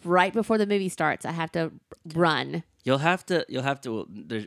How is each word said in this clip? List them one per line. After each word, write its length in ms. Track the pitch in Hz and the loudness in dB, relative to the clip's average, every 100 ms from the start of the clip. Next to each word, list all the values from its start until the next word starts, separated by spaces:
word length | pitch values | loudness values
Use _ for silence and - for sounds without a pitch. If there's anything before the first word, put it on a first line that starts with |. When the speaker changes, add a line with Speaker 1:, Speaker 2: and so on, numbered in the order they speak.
Speaker 1:
right 280 | 175 180 185 | 2 4 4
before 240 | 220 214 220 | 2 0 0
the 80 | 202 | 2
movie 220 | 202 185 | 0 0
starts, 360 | - 156 - - | 0 -2 0 -4
I 60 | |
have 200 | 165 160 | -6 -4
to 180 | 170 160 - _ - 160 | -4 -4 -8 _ -20 -8
run. 500 | 160 170 139 135 160 - _ | 2 2 2 -2 -8 -10 _
Speaker 2:
You'll 160 | 127 135 | 0 2
have 260 | 160 185 - | 4 0 0
to, 160 | 170 - | -2 -2
you'll 140 | 127 | -4
have 180 | 135 139 | -2 -4
to, 240 | 123 110 - | -4 -6 -6
there, 360 | 104 - 113 | -12 -8 -8